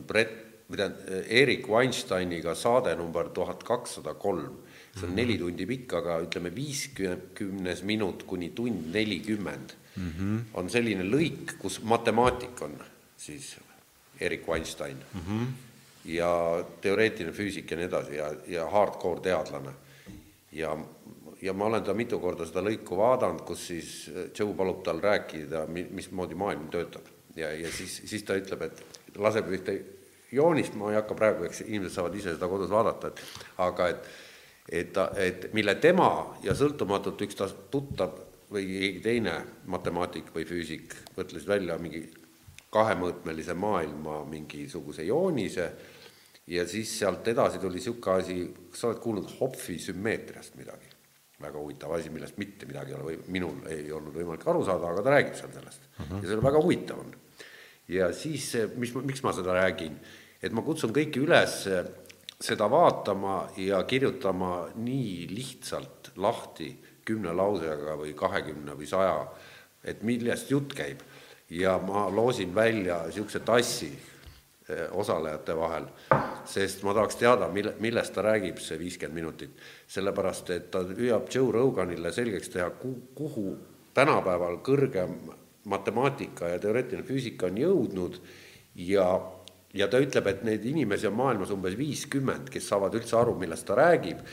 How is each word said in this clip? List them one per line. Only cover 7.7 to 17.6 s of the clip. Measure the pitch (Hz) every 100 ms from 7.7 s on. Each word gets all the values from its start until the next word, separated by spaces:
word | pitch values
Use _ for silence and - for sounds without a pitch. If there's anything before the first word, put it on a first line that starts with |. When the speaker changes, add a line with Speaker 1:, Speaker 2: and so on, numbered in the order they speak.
| 85
Speaker 1:
minut | 95 110 98 - -
kuni | 92 85
tund | 82 120 101 80
nelikümmend | 98 107 90 73 107 87 71 - - -
Speaker 2:
Mhm. | - 92 80 98 110 117
Speaker 1:
on | - 90
selline | 120 117 95 92
lõik, | 131 147 - - -
kus | 98 -
matemaatik | 110 113 - 110 127 123 - -
on | 73 73 - - -
siis | - - 73 69 - - - _ _ _
Erik | - 87 80 -
Weinstein | 82 80 - 73 67 -
Speaker 2:
Mhm. | 98 85 107 123 131 - - - -
Speaker 1:
ja | - 82 85 87 85 85 85 -
teoreetiline | 101 98 110 - 82
füüsik | 82 104 90